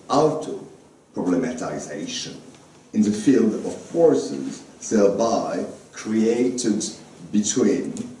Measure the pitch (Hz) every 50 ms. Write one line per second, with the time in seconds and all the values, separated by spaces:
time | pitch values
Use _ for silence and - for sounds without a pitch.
0 | - - 123 143 - - - - - - - - - - - - - - _ _
1 | _ _ - - 87 90 90 85 - - - - - - - - - - - -
2 | - - - - - - - - - - - - - - - - - _ - 107
3 | 101 104 - - - 147 123 113 110 104 - - - - - - - - - 170
4 | 165 151 - - - - - - - - - - - - - - - - 113 104
5 | 101 98 98 110 113 117 113 113 - - 95 92 - - - - - - - -
6 | - 107 110 110 110 113 120 123 131 127 - - - 110 104 - - - - -
7 | - - - - - - - 104 - - - - - - - - - - - -
8 | - - - -